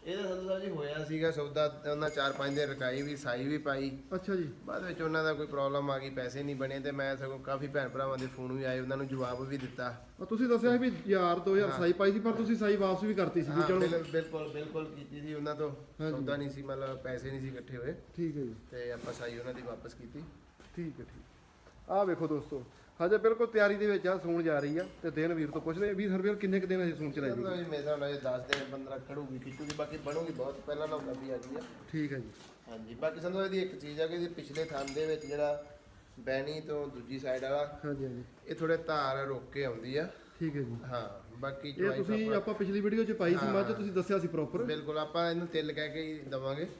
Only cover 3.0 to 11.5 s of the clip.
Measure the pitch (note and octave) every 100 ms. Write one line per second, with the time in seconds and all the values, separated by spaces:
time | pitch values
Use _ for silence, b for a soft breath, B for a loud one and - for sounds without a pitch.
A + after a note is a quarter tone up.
3 | C#3+ C#3 C3 B2 C3+ D3+ D3 C3+ C#3 C3+
4 | - F#3 F#3 F#3+ D#3 A#2 - - F3+ E3
5 | D#3+ D#3+ D#3 D3 D3+ C#3+ C#3 C#3+ C#3 C3+
6 | C3+ C3+ B2 B2+ C#3+ C3+ C3+ C#3 C#3 C#3
7 | C3+ C3+ C3+ C3+ C3+ C3+ C#3+ C#3+ B2+ C3
8 | C3+ C3 C3 C3 B2+ C3 C3 B2+ B2+ C3+
9 | C3+ C3 B2 B2 C3+ C#3 B2+ - B2 A#2+
10 | - - F#3 A3+ B3 A#3 A#3+ A#3+ B3+ F3
11 | - G3 F3 F3 F#3